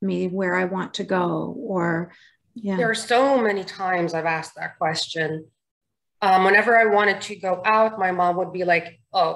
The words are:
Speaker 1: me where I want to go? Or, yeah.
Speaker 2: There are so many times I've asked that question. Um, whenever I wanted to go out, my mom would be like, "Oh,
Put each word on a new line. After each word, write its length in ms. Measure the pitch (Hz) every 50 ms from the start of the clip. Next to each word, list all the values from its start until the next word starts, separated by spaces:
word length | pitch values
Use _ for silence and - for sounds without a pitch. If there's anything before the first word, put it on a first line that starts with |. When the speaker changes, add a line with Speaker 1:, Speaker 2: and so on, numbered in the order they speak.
Speaker 1:
me 260 | 196 190 180 180 185 180
where 280 | 180 196 190 180 180
I 100 | 185 185
want 300 | 180 190 185 175 175 -
to 80 | - 190
go? 500 | - 190 185 180 175 165 160 - - - -
Or, 540 | 269 220 190 180 170 170 165 165 175 170 - _ _ _ _ _ _ _ _
yeah. 220 | 240 202 196 190 180
Speaker 2:
There 120 | 240 226
are 60 | 220
so 420 | 220 - - 240 240 269 277 277 254
many 220 | 226 208 202 196 185
times 500 | - - - 190 185 180 175 170 165 165
I've 120 | 160 156
asked 300 | 165 160 156 156 - -
that 220 | 151 165 160 - _
question. 680 | 170 160 160 160 - - - 160 156 151 156 160 156 - _ _ _ _ _ _ _ _ _ _ _ _ _ _
Um, 220 | 208 190 185 185 196
whenever 340 | 196 202 208 208 240 233 226
I 80 | 220
wanted 360 | 214 208 208 208 202 190 196
to 140 | - - 208
go 260 | 180 190 190 180 180 180
out, 340 | 214 220 220 220 220 220 202
my 120 | 190 185
mom 240 | 180 180 180 175 175 180
would 140 | 180 170
be 140 | 175 180 180
like, 340 | 175 170 165 165 - - _ _ _ -
"Oh, 200 | 190 170 160 -